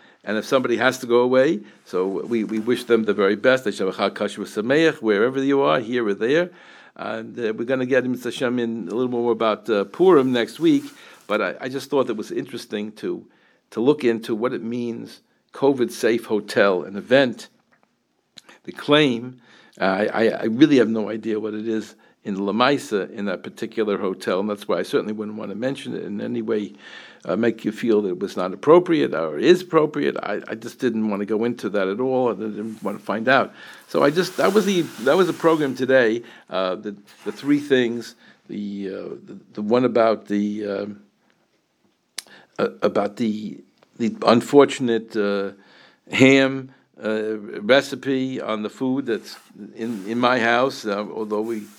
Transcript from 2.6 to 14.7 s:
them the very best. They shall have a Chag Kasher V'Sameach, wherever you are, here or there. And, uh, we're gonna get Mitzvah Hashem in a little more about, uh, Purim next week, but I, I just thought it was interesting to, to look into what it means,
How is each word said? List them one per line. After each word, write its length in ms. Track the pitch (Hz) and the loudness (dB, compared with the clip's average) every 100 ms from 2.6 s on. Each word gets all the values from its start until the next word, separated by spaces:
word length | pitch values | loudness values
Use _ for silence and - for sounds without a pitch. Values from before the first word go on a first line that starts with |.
| 113 120 - | -2 -2 2
them 180 | 117 | 2
the 100 | 107 | 2
very 220 | 101 98 104 | 2 2 2
best. 300 | 127 127 104 | 2 2 0
They 60 | |
shall 200 | 98 95 | -4 -4
have 80 | 92 | -2
a 100 | 101 | -4
Chag 60 | 101 | -2
Kasher 280 | 104 - | -6 -6
V'Sameach, 580 | 92 107 117 147 160 - | -8 -4 0 2 2 2
wherever 420 | 110 101 123 135 | 0 2 2 0
you 180 | 135 139 | 0 2
are, 200 | 143 151 | 2 0
here 260 | 110 123 107 | 0 -2 -2
or 60 | |
there. 360 | 101 113 156 180 - - - - - | -2 0 0 0 -8 -20 -20 -20 -12
And, 420 | 107 113 113 113 | -10 -10 -10 -6
uh, 160 | 110 | -4
we're 120 | 113 120 | -4 -2
gonna 200 | 131 127 | -2 0
get 200 | 127 127 | 0 0
Mitzvah 240 | 120 120 | -4 -6
Hashem 280 | - 123 123 | -4 -2 0
in 300 | 117 113 87 | -2 -4 -4
a 80 | 107 | -4
little 140 | 127 | -2
more 240 | 120 120 | 0 0
about, 360 | 110 113 104 - | 2 0 0 0
uh, 140 | 101 | 0
Purim 480 | 98 - 185 156 131 | 0 4 6 8 6
next 300 | 123 113 - | 0 -2 0
week, 240 | 165 143 - - - - - | 2 2 0 -14 -20 -16 -4
but 140 | 107 | -2
I, 140 | 92 - | -2 -6
I 100 | 127 | -8
just 200 | 135 131 | -8 0
thought 200 | 139 120 | 0 0
it 60 | 110 | -2
was 160 | 104 | -6
interesting 640 | 117 120 117 - 104 107 | -8 -8 -10 -8 -8 -8
to, 340 | - 104 90 - _ _ _ _ | -8 -8 -8 -12 _ _ _ _
to 100 | 110 | 0
look 240 | 127 147 123 | 2 4 2
into 280 | 113 113 | 0 -2
what 200 | 107 127 | -4 -2
it 100 | 117 | -4
means, 560 | 113 | -6